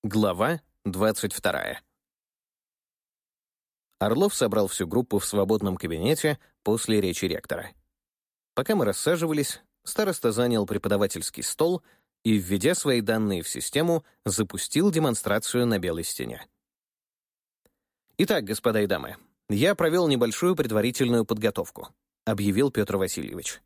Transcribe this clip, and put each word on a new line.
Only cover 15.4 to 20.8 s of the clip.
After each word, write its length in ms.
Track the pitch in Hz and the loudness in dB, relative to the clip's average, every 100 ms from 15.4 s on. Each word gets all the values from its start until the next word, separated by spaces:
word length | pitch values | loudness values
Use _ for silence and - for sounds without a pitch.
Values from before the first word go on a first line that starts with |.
| - 123 120 | 0 0 2
на 140 | 104 | 0
белой 240 | 90 82 | -2 -4
стене. 440 | 82 - 60 57 - _ _ _ _ _ _ _ _ _ _ _ _ _ _ _ _ - | -6 -8 -8 -10 -16 _ _ _ _ _ _ _ _ _ _ _ _ _ _ _ _ -4
«Итак, 260 | 196 190 | 0 0
господа 380 | 101 107 120 110 | -2 -2 0 2
и 60 | 101 | 2
дамы, 300 | 90 65 - _ _ _ | 0 -4 -14 _ _ _
я 260 | 104 165 202 | 2 2 2
провел 320 | 170 170 165 | 2 4 4
небольшую 480 | 131 117 - 175 180 | 4 2 2 0 2
предварительную 680 | 120 107 | 2 2